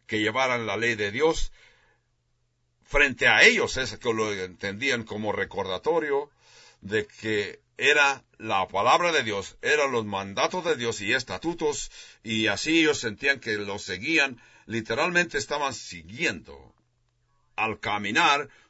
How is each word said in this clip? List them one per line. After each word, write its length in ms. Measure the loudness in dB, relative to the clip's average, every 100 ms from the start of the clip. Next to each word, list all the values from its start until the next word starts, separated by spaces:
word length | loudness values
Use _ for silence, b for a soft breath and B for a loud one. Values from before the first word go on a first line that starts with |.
| -6
que 120 | 0
llevaran 460 | 0 2 0 0 -2
la 120 | -2
ley 180 | -2 0
de 160 | -2
Dios 400 | 2 2 2 -2 b b b b b b _ _ _ _ _ _ _
frente 440 | _ 2 2 4 4
a 160 | 8
ellos, 340 | 8 6 0 -2
es 200 | -6 -4
que 160 | -2
lo 200 | 0 -2
entendían 720 | -4 -8 -8 -8 -4 -2 -2
como 280 | -4 -6 -4
recordatorio 960 | -2 -4 -4 -4 -2 2 0 2 -2 -2 b b b b b
de 260 | -2 -2 -2
que 540 | -8 -2 -2 -2 -8 _ 0
era 460 | 2 4 4 2 _ _
la 300 | -4 -2 0
palabra 440 | 2 4 4 4
de 120 | 2
Dios, 340 | 0 -4 -6 -6
eran 300 | 0 2 2
los 140 | 0 -2
mandatos 580 | -6 -6 -2 -2 -2 -2
de 100 | -2
Dios 260 | -2 -4
y 120 | -2
estatutos, 800 | -2 -2 -6 -6 -2 -2 -2 -8 B B B
y 240 | -4 0 0
así 340 | 0 2 4
ellos 180 | 4 2
sentían 400 | -4 -2 -2 -2
que 180 | -2 -4
los 260 | -4 -8
seguían, 560 | -6 -8 0 0 0 -4 b b b
literalmente 720 | -6 -2 0 2 2 0 -2
estaban 360 | -4 -2 -4
siguiendo. 1000 | -6 -12 -16 -16 -4 -4 -4 -12 -20 -20 _ _ _ _ _ _ _ _ -4
Al 240 | -4 -2
caminar, 680 | -4 -2 0 2 4 2 -2 b b